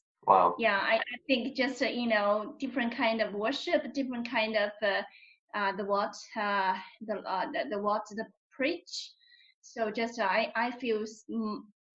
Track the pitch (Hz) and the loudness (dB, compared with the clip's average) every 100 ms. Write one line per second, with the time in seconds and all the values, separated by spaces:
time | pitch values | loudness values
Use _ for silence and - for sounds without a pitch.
0 | _ _ - 190 175 - 220 196 190 226 | _ _ 6 8 6 4 2 2 2 2
1 | - 247 - 247 233 - 247 - 226 233 | 0 -6 0 0 2 0 -2 0 -2 0
2 | 233 214 202 214 208 - 262 262 233 254 | 2 2 4 2 -2 -8 -6 -2 -2 0
3 | 226 226 208 202 220 285 349 330 233 277 | 0 2 0 -2 -2 -2 0 0 0 -4
4 | 262 240 233 233 220 214 202 - 202 196 | -4 -4 -2 -2 0 0 0 0 0 0
5 | 202 - - _ _ 208 196 190 202 202 | -2 -12 -20 _ _ -2 -2 -2 0 0
6 | 220 - - 226 208 202 190 190 - - | 0 -4 -10 -4 0 2 2 0 -6 -12
7 | 220 202 - 185 - 247 254 202 208 214 | -8 -6 -4 -4 -2 -2 -2 -2 0 0
8 | - 208 220 _ _ - 269 349 - - | -2 -8 -10 _ _ -2 -2 -2 -8 -12
9 | - - _ - _ _ - 233 220 226 | -12 -18 _ -20 _ _ -14 -4 -2 0
10 | 226 240 196 202 226 226 240 254 240 214 | -2 0 2 2 0 0 -2 -2 -2 0
11 | 220 - - 226 214 208 - _ _ | -2 -10 -8 -4 -2 -4 -10 _ _